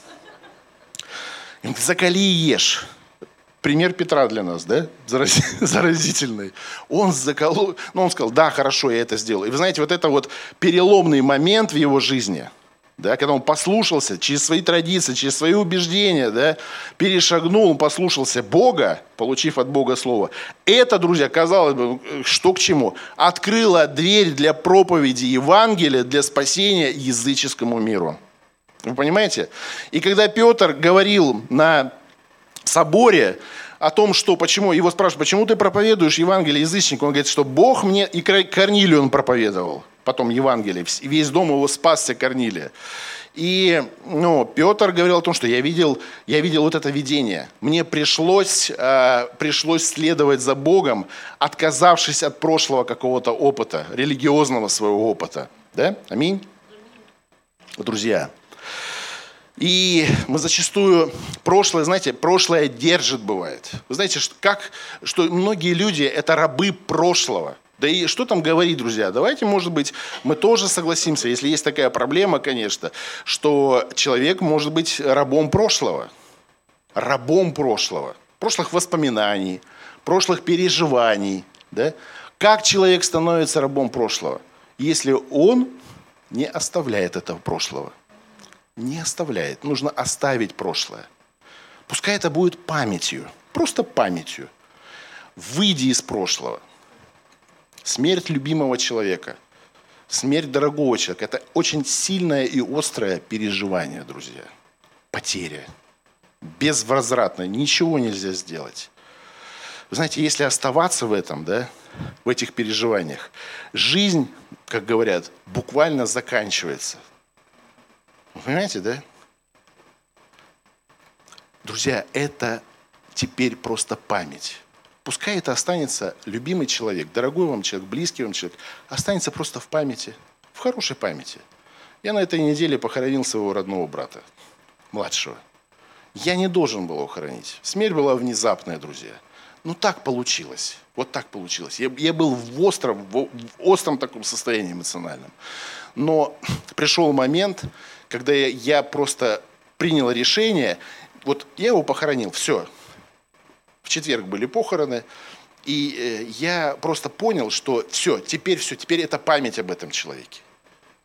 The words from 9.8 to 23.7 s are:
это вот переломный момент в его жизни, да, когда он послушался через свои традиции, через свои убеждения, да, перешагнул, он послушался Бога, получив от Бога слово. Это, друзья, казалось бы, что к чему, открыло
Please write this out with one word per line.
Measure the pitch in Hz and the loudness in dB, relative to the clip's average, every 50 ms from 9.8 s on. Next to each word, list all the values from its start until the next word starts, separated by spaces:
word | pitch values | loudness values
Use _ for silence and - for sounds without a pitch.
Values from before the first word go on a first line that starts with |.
| 151 151 175 | 0 0 0
это | 170 - 156 | 2 2 2
вот | 139 143 143 - - - - - - - | 2 2 0 -2 -12 -14 -16 -14 -8 -2
переломный | - 175 175 180 180 190 208 196 175 165 151 139 | 2 2 4 6 6 8 8 6 6 6 4 6
момент | 127 139 139 135 156 180 208 220 220 - | 6 4 4 4 4 4 4 4 2 2
в | - 143 | 2 2
его | 135 143 139 139 | 2 4 4 2
жизни, | 123 - 135 127 110 101 90 73 62 - - _ _ _ _ _ _ _ _ - | 2 2 0 0 -2 -2 -4 -6 -6 -12 -18 _ _ _ _ _ _ _ _ -4
да, | - 101 123 | 0 0 0
когда | 135 151 143 | 2 2 2
он | 143 131 | 2 2
послушался | 120 - 151 151 - 180 196 226 208 - 170 143 - - 196 170 | 2 0 0 0 2 2 2 2 2 2 0 0 0 -2 -4 -4
через | - - 143 143 - | -2 -2 -2 0 0
свои | - 160 170 | 0 0 0
традиции, | 180 175 170 175 165 165 185 185 170 - 127 | 2 2 2 2 2 0 0 0 0 -2 -2
через | 123 139 135 131 - | -2 -2 -2 -2 0
свои | 151 165 185 | 2 2 4
убеждения, | 208 208 170 180 185 175 165 175 202 208 196 175 147 131 113 | 4 2 2 0 -2 -2 0 0 2 2 2 2 2 2 0
да, | 104 117 135 160 156 - - - - - - - - - | 2 2 2 2 0 -2 -6 -14 -14 -14 -14 -12 -4 0
перешагнул, | 170 196 190 175 160 - 170 170 165 170 190 214 220 180 | 0 2 2 2 2 4 2 2 2 4 4 6 6 6
он | 156 - | 4 4
послушался | 156 151 - - 185 180 - 139 131 - - 123 117 | 2 0 2 0 0 0 0 0 -2 -2 -2 -4 -2
Бога, | 95 107 170 240 254 214 160 120 95 80 - - - - | 2 4 6 6 6 4 4 2 0 0 -2 -8 -14 -6
получив | - 113 123 135 - - 156 - 135 | -4 -2 -2 0 0 0 -2 0 0
от | 123 131 | -2 0
Бога | 139 139 127 123 127 | 2 0 2 2 0
слово. | 120 - 131 120 107 95 - - - - - - _ - | -2 0 0 0 0 0 -2 -4 -10 -14 -14 -12 _ 2
Это, | - 214 247 247 247 226 185 | 4 6 6 6 6 4 2
друзья, | 170 170 175 165 143 127 | 4 4 4 4 2 2
казалось | - 165 165 165 190 196 170 147 139 | 2 2 2 4 6 6 6 4 4
бы, | 127 123 120 127 127 - 110 151 143 123 | 2 0 -2 -2 -4 -8 -10 -10 -6 -2
что | - - - - 180 | -2 0 2 4 2
к | 185 185 | 2 4
чему, | - - 180 147 120 98 - - - - - | 2 2 2 2 2 0 -2 -6 -16 -10 -2
открыло | - 143 180 175 - - 196 214 226 226 208 | 2 2 2 2 0 -2 0 2 4 4 6